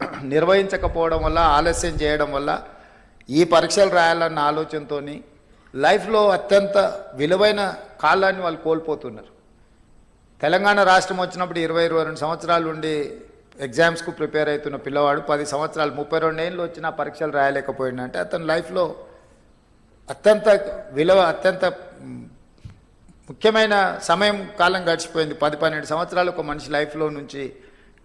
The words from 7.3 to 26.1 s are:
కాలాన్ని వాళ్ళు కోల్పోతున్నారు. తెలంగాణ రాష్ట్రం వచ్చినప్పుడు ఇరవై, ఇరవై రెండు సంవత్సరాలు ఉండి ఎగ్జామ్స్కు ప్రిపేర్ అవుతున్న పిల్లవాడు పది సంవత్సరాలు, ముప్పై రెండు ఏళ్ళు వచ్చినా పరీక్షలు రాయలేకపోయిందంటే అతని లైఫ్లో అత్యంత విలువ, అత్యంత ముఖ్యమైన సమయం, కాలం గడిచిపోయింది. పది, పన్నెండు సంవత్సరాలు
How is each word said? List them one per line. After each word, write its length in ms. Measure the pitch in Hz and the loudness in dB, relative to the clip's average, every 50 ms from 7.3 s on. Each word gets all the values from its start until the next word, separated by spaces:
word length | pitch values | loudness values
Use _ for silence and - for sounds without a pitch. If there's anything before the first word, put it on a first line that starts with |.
| 180 190 202 214 208 202 202 185 170 - - - - - | 2 4 4 4 2 2 -2 -4 -6 -8 -14 -18 -8 -2
కాలాన్ని 420 | - 151 165 190 190 190 190 185 180 | 2 2 2 4 4 2 0 0 -2
వాళ్ళు 180 | 170 160 151 - | -6 -6 -4 -2
కోల్పోతున్నారు. 680 | 160 160 160 156 156 151 147 - 127 110 104 98 - _ _ _ _ _ _ _ _ _ _ _ _ _ _ _ _ _ _ _ _ _ - | -2 -2 -2 -2 -4 -6 -6 -8 -12 -14 -16 -18 -20 _ _ _ _ _ _ _ _ _ _ _ _ _ _ _ _ _ _ _ _ _ -4
తెలంగాణ 420 | - 147 170 185 196 208 208 202 196 | 0 0 2 2 4 4 4 6 6
రాష్ట్రం 360 | 185 185 190 180 - 190 185 | 6 6 6 4 2 -2 -4
వచ్చినప్పుడు 400 | 180 180 180 180 180 180 170 170 | -4 -4 -4 -6 -6 -6 -4 -4
ఇరవై, 260 | 165 160 165 165 170 | -4 -2 0 0 0
ఇరవై 200 | 165 165 165 160 | 2 2 0 -2
రెండు 160 | 156 160 131 139 | -2 -4 -4 -4
సంవత్సరాలు 440 | 156 165 165 170 160 170 170 165 160 | -4 -4 -4 -2 0 0 0 0 -2
ఉండి 260 | 160 156 156 156 156 151 143 139 - - - - - _ _ _ _ - | -4 -6 -4 -4 -4 -4 -4 -6 -10 -14 -18 -20 -20 _ _ _ _ -10
ఎగ్జామ్స్కు 500 | 139 135 117 131 165 170 165 165 - 175 | -10 -4 0 2 2 2 2 0 -6 -10
ప్రిపేర్ 380 | 165 - 156 147 - 156 151 147 | -8 -6 -6 -4 -2 -2 -2 0
అవుతున్న 280 | 147 143 - 147 143 | -2 -4 -4 -8 -8
పిల్లవాడు 440 | 139 - 143 135 143 147 143 143 156 | -8 -8 -4 0 2 2 2 2 0
పది 260 | 147 - 151 147 147 | -2 -2 -2 -2 -2
సంవత్సరాలు, 460 | 143 - 143 151 160 156 160 151 147 131 143 | -4 -4 -4 -4 -4 -4 -4 -4 -4 -4 -6
ముప్పై 180 | 147 147 160 160 | -6 -4 -2 0
రెండు 240 | 160 160 160 156 165 | 0 0 -2 -2 -4
ఏళ్ళు 200 | 175 180 180 175 | -6 -6 -6 -8
వచ్చినా 280 | 165 170 160 156 160 | -8 -8 -8 -8 -6
పరీక్షలు 420 | 160 - 147 147 147 - 160 151 143 | -6 -6 -6 -8 -6 -6 -6 -4 0
రాయలేకపోయిందంటే 840 | 143 139 139 139 139 135 135 131 - 135 131 123 127 127 127 - 175 | 0 0 0 0 -2 -4 -6 -6 -4 -4 -6 -6 -6 -8 -8 -6 -6
అతని 280 | 175 170 - 170 165 | -6 -6 -6 -6 -4
లైఫ్లో 380 | 156 160 170 170 165 185 185 180 156 160 - - - - - _ _ _ _ _ _ _ _ _ _ _ _ _ _ _ _ _ - | -2 -2 -2 -4 -4 -4 -4 -4 -4 -6 -10 -18 -20 -20 -20 _ _ _ _ _ _ _ _ _ _ _ _ _ _ _ _ _ -16
అత్యంత 400 | - - - 208 214 208 - 220 202 196 - - - - - - 131 | -12 2 4 4 4 6 6 4 4 4 2 -2 -8 -10 -12 -6 -2
విలువ, 280 | 135 156 175 190 196 | 0 4 4 6 6
అత్యంత 440 | 185 170 156 - - 185 185 185 185 180 175 - - - - - 135 131 127 123 120 - - - _ _ _ _ - - - - _ _ _ _ _ - - _ _ - | 6 4 2 0 0 0 0 0 0 -2 -2 -4 -10 -18 -20 -20 -18 -18 -16 -16 -18 -20 -20 -20 _ _ _ _ -20 -20 -20 -20 _ _ _ _ _ -20 -20 _ _ -20
ముఖ్యమైన 480 | 139 - - 220 214 220 220 214 208 202 190 180 175 - - | -4 0 2 4 4 4 4 4 4 2 2 2 0 -2 -2
సమయం, 340 | - 170 175 202 208 208 202 190 180 - - | 0 2 2 2 2 0 -2 -6 -8 -2 2
కాలం 240 | 175 180 190 190 180 170 | 2 2 2 2 0 0
గడిచిపోయింది. 460 | 165 165 165 - - 165 156 151 147 | -2 -2 -4 -4 -4 -2 -2 -2 -2
పది, 220 | - 147 151 151 | -2 -2 -2 0
పన్నెండు 300 | 151 165 160 156 151 147 | 0 -2 -2 -2 -2 -4
సంవత్సరాలు 440 | 139 156 160 175 170 | -4 -4 -4 -4 -2